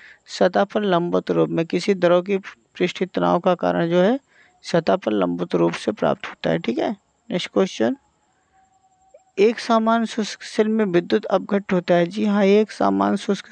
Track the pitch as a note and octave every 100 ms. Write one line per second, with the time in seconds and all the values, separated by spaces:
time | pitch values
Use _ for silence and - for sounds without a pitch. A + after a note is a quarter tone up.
0 | - - - - F#3 G3+ G3+ A3 G#3 F3
1 | F3 F3+ - E3+ D#3+ E3 E3 F3+ F#3 F#3+
2 | F3 F3 F#3 G3 - - _ - F3+ -
3 | F#3 F3+ F3 F3 F#3 F3+ F3+ F3 E3+ F3
4 | F#3 C4+ _ _ _ _ - E3+ E3 F#3+
5 | A3 G#3+ F3+ F3 F3 F3 E3+ E3+ - -
6 | D2+ - - - F3 E3 G3+ B3 - G3+
7 | _ _ - F3+ - G3+ F#3+ - A3+ C4+
8 | _ _ _ _ _ _ _ _ _ _
9 | _ - _ - G#3 A3+ - A3+ A3+ A#3
10 | A3 - G3+ - - - G#3+ A3 G#3 F3
11 | F3+ A3 - F#3+ G3 G3+ G3 F#3 F3 F3
12 | F3 G#3 G#3+ G3+ G3 G#3 A3 - G3+ G3
13 | G3+ G3+ - G3 -